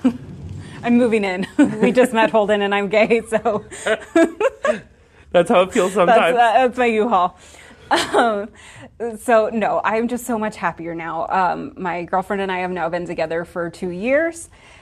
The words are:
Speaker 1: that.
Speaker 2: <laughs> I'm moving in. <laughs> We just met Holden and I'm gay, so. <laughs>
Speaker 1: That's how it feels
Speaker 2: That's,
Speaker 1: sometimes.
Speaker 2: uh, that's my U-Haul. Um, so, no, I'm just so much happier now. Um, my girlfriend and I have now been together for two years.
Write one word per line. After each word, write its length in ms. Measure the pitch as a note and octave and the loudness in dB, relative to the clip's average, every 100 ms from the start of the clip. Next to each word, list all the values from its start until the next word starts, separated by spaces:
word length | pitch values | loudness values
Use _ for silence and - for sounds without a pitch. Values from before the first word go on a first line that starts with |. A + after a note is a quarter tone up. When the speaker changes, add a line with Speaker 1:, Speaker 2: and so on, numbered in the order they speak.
Speaker 1:
that. 160 | B3+ - - - - | -2 -2 -12 -16 -14
Speaker 2:
<laughs> 340 | - - - | -14 -16 -8
I'm 140 | A#3 A#3+ | 0 2
moving 260 | B3 A3 | 4 2
in. 220 | G3 F3+ F#3+ - | 0 -4 -4 2
<laughs> 240 | C4 G#3+ | 2 2
We 100 | G#3 | 2
just 200 | B3 A#3+ | 4 2
met 180 | A3+ A3 | 4 2
Holden 300 | A3 G3+ G#3 | 2 2 2
and 100 | G3+ | 0
I'm 140 | G3+ G3+ | -2 0
gay, 320 | G#3+ G#3+ A#3 A3+ | 2 4 2 0
so. 360 | A3 A#3 G#3 - - - | -2 0 -4 -6 -8 -4
<laughs> 1500 | A3 - E4+ E4 - A4+ - D5 G3+ - _ _ _ - | -4 0 2 2 2 -2 -2 -4 -4 -6 _ _ _ -2
Speaker 1:
That's 180 | F3+ F3 | 0 4
how 120 | G3+ | 4
it 100 | F#3 | 2
feels 220 | A3 F3+ | 2 0
Speaker 2:
That's, 160 | G#3 F3 | 2 4
Speaker 1:
sometimes. 240 | A3+ F3 A#3+ | 4 4 4
Speaker 2:
uh, 180 | A#3 A3 B3+ | 4 4 2
that's 100 | B3+ | 0
my 80 | A#3+ | 0
U-Haul. 500 | A3 A#3+ G3 F3+ - - - - - - | 0 2 2 0 -4 -20 -20 -20 -14 -2
Um, 580 | E4 - G4+ A#3+ G#3 G#3+ - - - C4+ - A#3 G#3+ | -2 0 2 2 0 -8 -14 -20 -20 -20 -12 -10 -8
so, 300 | - A3 G#3+ | 2 2 2
no, 260 | A3 F#3 E3 | 0 -2 0
I'm 240 | F#3 A3 A#3+ | -2 -2 -2
just 180 | B3 - | -4 -6
so 120 | A3+ | -4
much 160 | G#3+ - | -4 -4
happier 360 | F3+ E3 E3 E3 | -6 -6 -10 -10
now. 320 | E3 D#3+ - | -8 -6 -2
Um, 440 | F#3+ F3+ D#3+ D#3+ - | 0 0 -2 -8 -8
my 260 | F#3 E3+ | -8 -6
girlfriend 380 | E3+ F#3+ F#3+ G3+ | -4 -4 -2 -4
and 100 | F#3+ | -4
I 80 | F#3 | -4
have 120 | F3+ | -4
now 180 | F3+ E3 | -4 -4
been 160 | F3 F3 | -4 -6
together 400 | E3+ D#3+ E3 E3 | -6 -4 -4 -6
for 240 | F3+ E3+ | -8 -8
two 200 | - F#3 | -6 -8
years. 580 | F3 A#3 C#4 E4 E4 - - - - | -6 -2 0 0 -6 -16 -20 -20 -20